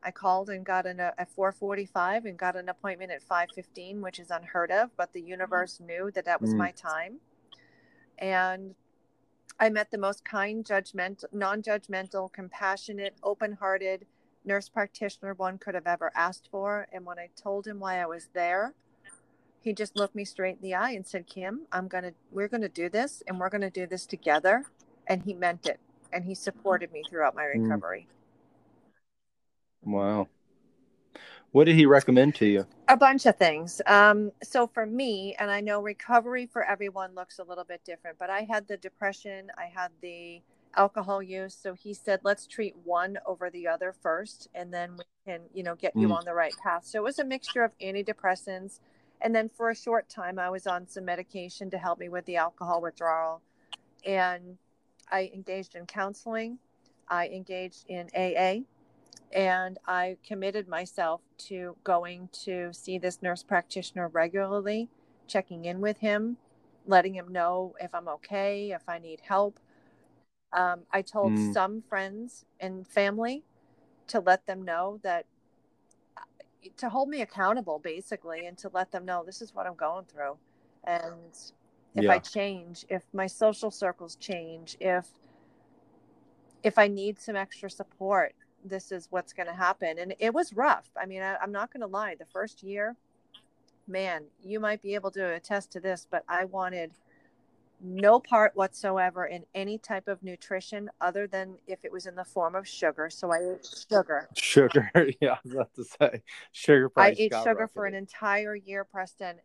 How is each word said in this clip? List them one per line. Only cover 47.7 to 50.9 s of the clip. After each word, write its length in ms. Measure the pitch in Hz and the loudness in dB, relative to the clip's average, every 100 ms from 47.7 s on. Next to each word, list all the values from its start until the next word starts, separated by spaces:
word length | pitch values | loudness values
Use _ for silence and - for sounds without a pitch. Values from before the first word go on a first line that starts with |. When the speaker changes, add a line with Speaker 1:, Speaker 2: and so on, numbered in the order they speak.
| - | 0
Speaker 1:
antidepressants. 1000 | 190 196 202 214 190 185 - 185 196 - _ _ _ _ | -8 -6 -4 -2 0 0 -4 -10 -10 -18 _ _ _ _
And 140 | 226 226 | 2 2
then 140 | 220 | 0
for 200 | _ 233 | _ -2
a 60 | 226 | -2
short 340 | - 233 - | 0 0 0
time, 300 | - 180 190 | -8 -8 -4
I 100 | 180 | -4
was 160 | 190 185 | -4 -4
on 200 | 180 | -4
some 180 | 180 | -4